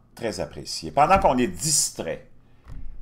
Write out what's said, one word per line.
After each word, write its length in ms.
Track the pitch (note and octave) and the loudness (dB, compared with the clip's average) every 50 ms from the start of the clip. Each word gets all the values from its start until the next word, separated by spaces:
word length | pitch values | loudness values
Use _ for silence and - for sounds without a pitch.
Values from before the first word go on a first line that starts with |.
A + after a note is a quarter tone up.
| _ _ - | _ _ -12
très 240 | - A#2 G#2+ F#2 F#2 | -6 -6 -4 -4 -4
appréciés. 500 | D2+ - - - C2+ - - - - D#2+ | -6 -6 -8 -14 -12 -10 -10 -8 -8 -2
Pendant 300 | - C#3 D3+ D#3 F#3+ F#3+ | 2 4 6 6 6 6
qu'on 180 | G3 D#3+ C3 | 6 4 4
est 80 | B2 B2 | 4 2
distrait 840 | F#2+ E2+ E2+ C3 D#3+ D3 - - - - - E2+ D#2+ C#2+ - - - - - - _ - - _ - - - - - - - | 0 0 -4 -2 0 2 2 0 -2 -4 -6 -6 -6 -6 -8 -10 -20 -20 -20 -20 _ -20 -20 _ -14 -12 -8 -8 -8 -8 -10